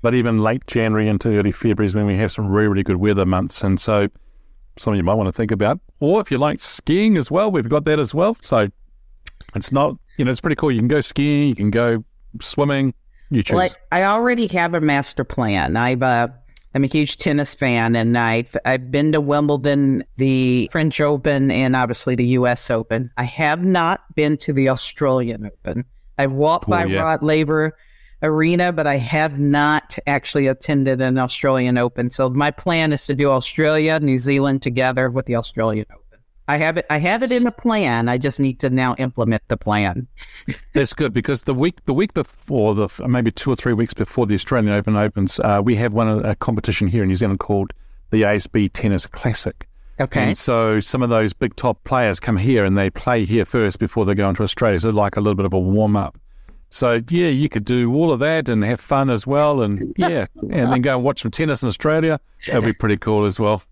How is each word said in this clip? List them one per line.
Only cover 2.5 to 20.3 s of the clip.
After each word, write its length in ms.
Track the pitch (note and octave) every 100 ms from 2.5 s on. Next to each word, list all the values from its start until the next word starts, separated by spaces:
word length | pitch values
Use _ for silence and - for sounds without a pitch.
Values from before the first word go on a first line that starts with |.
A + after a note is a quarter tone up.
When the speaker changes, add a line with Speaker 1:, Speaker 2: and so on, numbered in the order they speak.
| G2 G#2+
Speaker 1:
really 160 | G2
good 140 | G2 F#2
weather 280 | G#2 G2 F#2
months. 380 | F#2 F2 -
And 160 | G2 F#2+
so 300 | - G#2 G2+ - - - - - - -
something 220 | - G#2
you 60 |
might 100 | F2
wanna 180 | G#2+ F#2+
think 200 | - A2
about. 280 | A2 G#2 D#3+ - -
Or 180 | D3 G3+
if 120 | G#3
you 60 | B2
like 220 | D3 -
skiing 560 | - - - E3+ A3 F#3+
as 160 | B2+
well, 180 | D#3+ G#3+
we've 200 | F3+ A#2
got 160 | D3+ D3+
that 120 | D3+
as 160 | B2+
well. 220 | C#3+ F#3+ A3+
So 260 | - A#2+ G#2 - - - - - - - - G2
it's 160 | -
not, 240 | C#3 D3 - - -
you 80 | B2+
know, 60 |
it's 100 | B2
pretty 160 | E3+ D3+
cool. 120 | D#3
You 100 | A#2+
can 100 | A#2+
go 100 | D3
skiing, 480 | - - C#3+ D3 D3
you 80 | A2+
can 160 | G#2
go 320 | A2 A#2+ A2+ - _ - -
swimming, 520 | - - C#3+ C#3 C3+ - _ - -
you 120 | B2+
choose. 140 | - D#3
Speaker 2:
Well, 140 | F3+ - -
I, 80 | F3
I 20 |
already 440 | G3 G#3+ A#3+ A#3+ A3
have 260 | F3+ E3+
a 80 | E3+
master 420 | D#3 C#3+ C#3 -
plan. 540 | C3 - A2+ G2+ C#2 G2
I've, 260 | B2 B2+
uh, 240 | B2+ A#2+ A#2+ B2+ - - -
I'm 100 | C3+
a 40 | C3+
huge 280 | D#3 D3 -
tennis 400 | - C#3+ C#3+ -
fan, 400 | C3+ A#2+ A#2 A#2
and 220 | A2+ A#2+
I've, 360 | A#2 A2+ A#2+ - -
I've 260 | C3 B2+
been 220 | C#3+ D3+
to 80 | D#3
Wimbledon, 840 | C#3+ D3 D3 D3 C#3+ C#3+ C#3 C3+ - -
the 500 | C3+